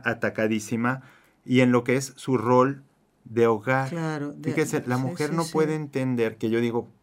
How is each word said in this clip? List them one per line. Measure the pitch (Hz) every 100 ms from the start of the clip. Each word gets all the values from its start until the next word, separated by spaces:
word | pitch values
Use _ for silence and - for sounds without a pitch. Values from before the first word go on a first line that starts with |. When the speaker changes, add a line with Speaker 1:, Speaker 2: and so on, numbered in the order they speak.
Speaker 1:
atacadísima | 120 113 107 - 110 110 104 113 120 131 - _ _ _
y | - 127
en | 127
lo | 123
que | 120
es | 127 135 -
su | - 123
rol | 113 127 131 135 - _ _ _
de | - 113 117
hogar. | 107 117 131 135
Speaker 2:
Claro, | 170 160 151 143
de | 147 156
Speaker 1:
Fíjese, | 156 143 151
la | 123 123
Speaker 2:
sí, |
Speaker 1:
mujer | 131 175 147
Speaker 2:
sí, |
Speaker 1:
no | 165
Speaker 2:
sí. | 160
Speaker 1:
puede | 156 156
entender | 156 147 135 131 123 110 110
que | 113
yo | 113
digo, | 120 117 117 _